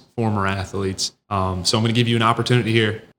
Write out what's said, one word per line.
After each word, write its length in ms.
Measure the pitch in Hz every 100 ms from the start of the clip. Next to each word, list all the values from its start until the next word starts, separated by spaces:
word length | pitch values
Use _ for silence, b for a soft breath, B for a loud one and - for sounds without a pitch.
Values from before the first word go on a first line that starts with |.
| _ -
former 300 | 113 107 95
athletes. 680 | 95 92 98 95 92 - - -
Um, 340 | 101 92 92
so 140 | 87 113
I'm 60 |
gonna 100 | 117
give 140 | 113 117
you 100 | 117
an 40 |
opportunity 520 | 113 117 113 123 107
here. 300 | 113 110 107 -